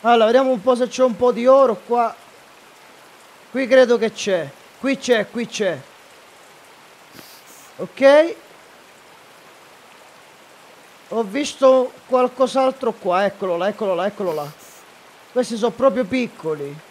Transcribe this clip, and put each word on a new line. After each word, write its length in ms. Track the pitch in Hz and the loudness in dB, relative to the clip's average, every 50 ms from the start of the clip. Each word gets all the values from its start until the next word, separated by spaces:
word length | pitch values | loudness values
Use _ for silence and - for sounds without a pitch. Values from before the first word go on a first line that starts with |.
Allora, 240 | - 226 240 233 220 | 2 2 2 4 4
vediamo 260 | 214 240 254 269 262 | 4 4 2 2 2
un 100 | 262 220 | -2 -2
po' 140 | 175 254 254 | 0 0 0
se 120 | 233 254 | 0 -2
c'è 160 | 240 - - 254 | -6 -2 0 0
un 140 | 254 226 | 0 0
po' 140 | 175 247 247 | 0 0 0
di 160 | 233 214 233 | 0 2 4
oro 280 | 254 262 277 269 240 220 - - | 4 6 6 4 2 0 -4 -6
qua. 300 | - 233 240 233 226 - - - - - - - - - - - - - - - - - - - - - - - - - - - - | -4 -2 -2 -2 -2 -4 -10 -20 -20 -20 -20 -20 -20 -20 -20 -20 -20 -20 -20 -20 -20 -20 -20 -20 -20 -20 -20 -20 -20 -20 -20 -20 -10
Qui 180 | - 247 269 | -6 -6 -2
credo 300 | 220 262 262 254 226 240 | 4 6 6 6 6 4
che 160 | 226 220 220 208 | 0 0 -4 -4
c'è. 340 | - - 208 190 175 156 139 - - - - - - | -6 -4 -2 -2 -2 -4 -6 -12 -20 -20 -20 -20 -8
Qui 180 | - 269 269 | -4 -4 -4
c'è, 320 | - - - 240 220 202 - | -4 0 0 0 0 0 -4
qui 180 | - 233 233 | -6 -8 -8
c'è. 300 | - - - 208 185 160 131 - - - - - - - - - - - - - - - - - - - - - - - - - - - - - - - - - - - - - - - | -8 -6 -4 -4 -4 -4 -6 -12 -20 -20 -20 -20 -20 -20 -20 -20 -20 -20 -20 -20 -20 -20 -20 -20 -20 -20 -20 -20 -20 -20 -20 -20 -20 -20 -20 -20 -20 -20 -20 -20 -20 -20 -20 -20 -20 -16
Ok. 580 | - 165 180 - - 254 269 285 302 320 339 440 - - - - - - - - - - - - - - - - - - - - - - - - - - - - - - - - - - - - - - - - - - - - - - - - - - - - - - - | -14 -14 -14 -6 2 4 6 6 6 4 2 -2 -12 -18 -20 -20 -20 -20 -20 -20 -20 -20 -20 -20 -20 -20 -20 -20 -20 -20 -20 -20 -20 -20 -20 -20 -20 -20 -20 -20 -20 -20 -20 -20 -20 -20 -20 -20 -20 -20 -20 -20 -20 -20 -20 -20 -20 -20 -20 -20 -20 -20 -20 -20 -20 -18 -10
Ho 140 | - 226 233 | -6 -6 -6
visto 720 | 196 196 277 294 - - - 269 262 262 262 247 254 - - - | -4 -4 -6 -6 -6 -6 2 4 4 4 4 2 -2 -6 -16 -8
qualcos'altro 880 | - 254 254 254 247 247 - 269 254 - 262 262 262 262 - - 233 214 | -2 0 0 0 0 0 -2 -2 0 0 0 0 0 -2 -2 -6 -6 -6
qua. 320 | - - 190 175 185 208 | -4 -4 -2 -2 0 -2
Eccolo 320 | 196 196 - 202 185 170 | -2 -4 -6 -6 -4 -4
là, 100 | 170 175 | -2 -4
eccolo 280 | 202 214 - 220 196 185 | -4 -4 -4 -4 -4 -2
là, 100 | 170 180 | -2 -4
eccolo 280 | 202 196 - 208 180 160 | -6 -6 -6 -6 -6 -4
là. 120 | 151 147 147 151 - - - - - - - - - - - - - - - | -6 -8 -10 -12 -18 -20 -20 -20 -20 -20 -20 -20 -20 -20 -20 -20 -20 -20 -8
Questi 260 | - 247 247 - 233 | -4 -4 -4 -4 -4
sono 140 | 220 208 240 | -4 -4 -4
proprio 340 | - - 247 269 190 233 247 | -2 0 0 0 0 0 -4
piccoli. 800 | 180 254 262 247 - - - - 160 156 143 143 143 143 156 - - | -4 -4 -4 -4 -6 -10 -10 -8 -8 -8 -6 -8 -12 -14 -16 -20 -20